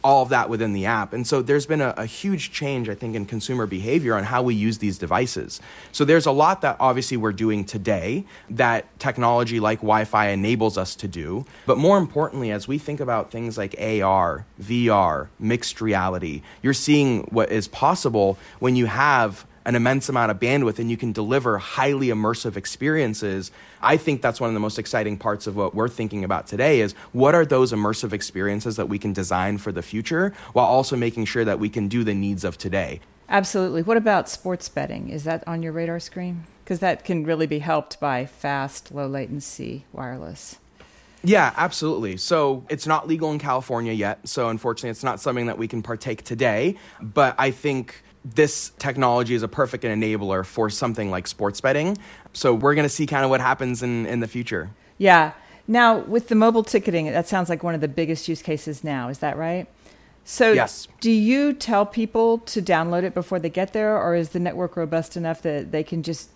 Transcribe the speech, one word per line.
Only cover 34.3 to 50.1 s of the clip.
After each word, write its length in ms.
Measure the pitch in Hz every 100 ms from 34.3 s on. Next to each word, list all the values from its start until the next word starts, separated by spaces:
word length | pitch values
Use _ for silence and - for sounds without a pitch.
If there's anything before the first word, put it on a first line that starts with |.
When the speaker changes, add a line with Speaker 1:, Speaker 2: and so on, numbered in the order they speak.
Speaker 2:
sports 400 | - 185 180 -
betting? 400 | - 139 - -
Is 140 | 156
that 200 | 151 165 165
on 160 | 165
your 100 | 165
radar 280 | 160 165 170
screen? 440 | - 185 180 175 160 -
'Cause 140 | - 175
that 260 | 185 156
can 200 | - 175
really 220 | 151 160 156
be 120 | 151
helped 420 | 151 156 147 -
by 240 | 147 127
fast, 680 | 135 - 143 139 135 - -
low 160 | 143 139
latency 800 | 139 127 143 - - - 135 -
wireless. 640 | - 127 127 80 - - - _ _ - - _ -
Speaker 1:
Yeah, 300 | 175 202 135 -
absolutely. 580 | 170 - 156 - 110 92
So 480 | - 165 143 135 -
it's 160 | 151 156
not 200 | 156 160
legal 240 | 160 156
in 60 | 151
California 540 | 143 131 123 117 117
yet. 340 | 110 101 107 -
So 220 | - 117
unfortunately, 420 | 110 123 110 123
it's 140 | 110
not 160 | 135 98
something 240 | 143 123
that 140 | 117 -
we 100 | 113
can 140 | 120
partake 420 | 107 113 127 110
today. 520 | - 113 123 107 156 196 - -
But 320 | 110 123 135 -
I 120 | 135
think 520 | 123 147 135 113 - _ _
this 480 | 131 113 147 - - _
technology 560 | 139 131 127 120 117
is 80 | 120
a 60 | 110
perfect 360 | - 131 127
enabler 600 | 120 107 110